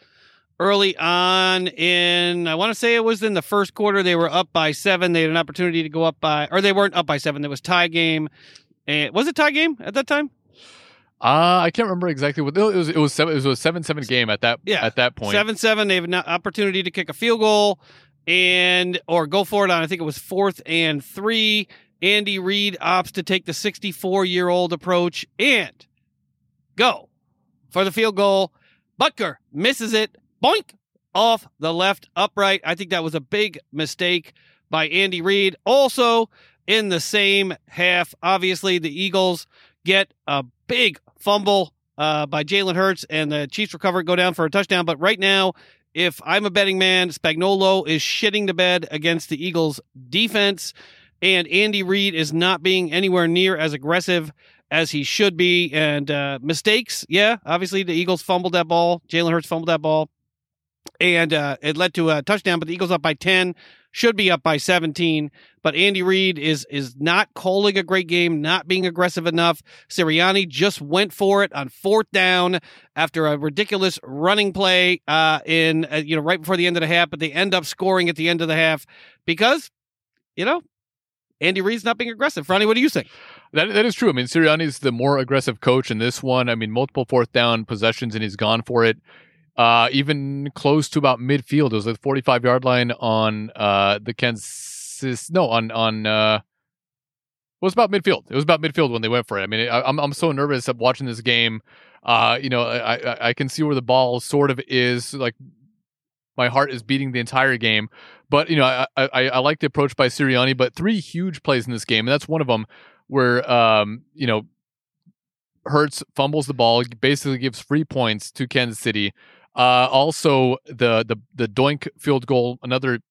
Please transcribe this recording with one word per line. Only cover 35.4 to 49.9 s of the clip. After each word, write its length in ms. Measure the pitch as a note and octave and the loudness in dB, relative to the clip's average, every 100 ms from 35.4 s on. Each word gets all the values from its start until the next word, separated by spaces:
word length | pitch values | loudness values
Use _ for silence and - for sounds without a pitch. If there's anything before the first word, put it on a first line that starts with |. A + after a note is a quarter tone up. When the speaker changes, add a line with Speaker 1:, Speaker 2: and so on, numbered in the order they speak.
| F#3+ - | 0 0
Speaker 1:
Also, 680 | G3+ C4+ C4+ - A#3 A#3 A3+ _ _ _ - | 2 4 2 2 2 2 0 _ _ _ -2
in 220 | A3 G3+ | 0 0
the 100 | E3+ | -4
same 560 | - G#3+ G3 G3 F#3+ D3+ _ | -2 0 2 2 0 -6 _
half, 440 | - F3+ F3+ E3+ - | -2 0 0 -2 -4
obviously, 540 | E3+ F#3+ F#3 F3+ F#3+ F3+ | -2 0 0 -2 -2 -2
the 100 | D#3+ | -4
Eagles 560 | D3 F#3+ F#3+ F#3 E3+ - _ _ _ | -6 -2 0 0 -2 -10 _ _ _
get 280 | E3+ F#3+ F#3+ _ - | 0 2 0 _ -6
a 180 | C#3 A#2+ _ - | -4 -6 _ -4
big 320 | B3 A3 D3 _ _ | 0 0 -2 _ _
fumble, 520 | G3+ G#3 G3+ G3+ E3+ _ _ - | 0 0 2 0 0 _ _ -6
uh, 280 | D#3 D3+ C#3+ | -4 -2 -4
by 160 | D3+ | -4
Jalen 320 | D3+ G3 F#3+ | -2 0 0
Hurts, 300 | F3 F#3+ F3+ - | 0 0 -2 -6
and 220 | D#3 D3+ | -4 -2
the 160 | D3 C#3 | -4 -6
Chiefs 260 | - G#3 | -6 -8
recover 280 | E3 F#3+ F3+ | -4 -2 -2
it, 40 | |
go 120 | E3+ F3+ | 0 0
down 180 | F3+ | 0
for 100 | E3+ | 0
a 60 | D#3+ | -2
touchdown. 340 | G3+ F#3+ F#3 | -2 0 -2
But 140 | E3+ D3 | -2 0
right 220 | F#3 G#3+ | -2 0
now, 320 | G3 G3 F#3+ - - _ _ | 2 2 0 -4 -16 _ _
if 260 | D#3+ F3 - | -4 -4 -4
I'm 200 | D#3 G3 | -2 0
a 60 | G#3 | 0
betting 280 | F#3+ G3 F#3+ | 0 0 2
man, 320 | F#3 F#3 F3+ | 2 2 0
Spagnuolo 760 | C#3+ E3 D#3+ F#3+ G3 F#3+ F#3+ D3+ | -2 -4 0 0 2 2 2 0
is 160 | D#3+ | -2
shitting 460 | - - G#3+ G#3+ G3 | -2 -2 0 0 -2
the 60 | |
bed 340 | F3 F3+ F3+ - | 0 0 0 -4
against 380 | D#3 E3 E3 - | -4 -2 -2 -4
the 160 | D3 | -6
Eagles' 340 | F3+ E3 D#3+ C3+ - | -4 -2 -2 -4 -14